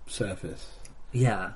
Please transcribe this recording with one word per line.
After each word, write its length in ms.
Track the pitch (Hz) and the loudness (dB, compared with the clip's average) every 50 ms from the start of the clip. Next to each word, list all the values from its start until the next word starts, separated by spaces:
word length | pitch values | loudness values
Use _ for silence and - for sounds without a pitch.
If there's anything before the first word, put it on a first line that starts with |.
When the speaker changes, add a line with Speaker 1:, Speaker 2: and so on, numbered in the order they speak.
| - | -8
Speaker 1:
surface. 600 | - - - 110 98 95 - - 80 - - - - - - - - - - - - | -4 -2 0 0 0 -2 -4 -6 -6 -6 -8 -8 -10 -10 -12 -12 -12 -10 -10 -8 -2
Speaker 2:
Yeah, 400 | - 123 127 120 107 95 92 92 - | 4 6 6 6 6 4 0 -2 -4